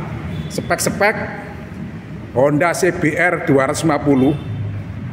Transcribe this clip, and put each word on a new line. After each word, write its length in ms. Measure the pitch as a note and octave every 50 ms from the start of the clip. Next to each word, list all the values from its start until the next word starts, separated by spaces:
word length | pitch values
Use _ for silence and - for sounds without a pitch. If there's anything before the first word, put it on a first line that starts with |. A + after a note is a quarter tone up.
| - - - - - - - - - -
spek-spek 680 | - - - - F3 E3+ - - - - G3 G#3 A3 - - - - - - - - - - - - - - - - - - - - - - - -
Honda 400 | A#2+ C3 D3 D3 D3 F3 E3+ D#3+
C 220 | D#3 - F3 E3
B 180 | - - D3+ D3+
R 320 | F3 E3+ F3+ E3+ D#3 -
dua 240 | - C#3 C3+ C3+ C#3
ratus 160 | D3+ - -
lima 160 | D#3+ D3 C#3+
puluh. 320 | D3 C#3+ C#3+ B2+ B2+ C#3+ D#3 D3 - - - - - - - - - - - - - -